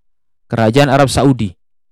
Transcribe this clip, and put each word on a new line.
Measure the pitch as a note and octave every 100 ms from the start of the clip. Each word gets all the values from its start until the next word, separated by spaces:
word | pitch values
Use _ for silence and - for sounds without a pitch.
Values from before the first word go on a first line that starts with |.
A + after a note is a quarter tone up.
| _ _ _ _
Kerajaan | _ A#2 A2 A#2+ C#3+
Arab | C3+ C#3
Saudi, | - C#3 B2+ G#2+ - _ _ _